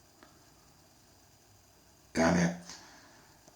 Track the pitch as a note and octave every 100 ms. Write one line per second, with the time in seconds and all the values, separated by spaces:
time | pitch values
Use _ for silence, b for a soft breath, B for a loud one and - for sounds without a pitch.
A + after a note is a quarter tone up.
0 | _ _ - - - _ - _ _ _
1 | _ _ _ _ _ - _ _ _ _
2 | _ - E3+ F3 F3 - - b b b
3 | b b b b b